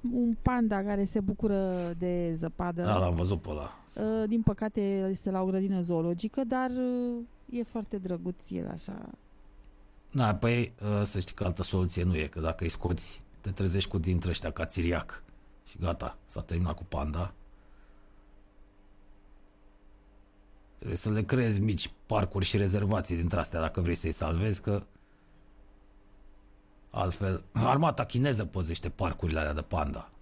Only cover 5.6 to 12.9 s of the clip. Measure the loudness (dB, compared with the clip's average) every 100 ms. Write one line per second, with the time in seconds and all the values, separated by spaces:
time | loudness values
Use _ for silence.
5.6 | 0 0 0 2 2 0 -2 -2 0 0
6.6 | 0 0 0 0 -2 -4 -8 -16 -10 -6
7.6 | -4 -6 -6 -6 -4 -4 -4 -8 -6 -6
8.6 | -4 -8 -10 -12 -12 -16 -20 -20 -20 -20
9.6 | -20 -20 -20 -20 -4 2 2 4 4 4
10.6 | 0 -2 0 2 2 0 -4 -2 -2 0
11.6 | 0 2 2 2 2 2 0 -2 -2 0
12.6 | -2 -2 -2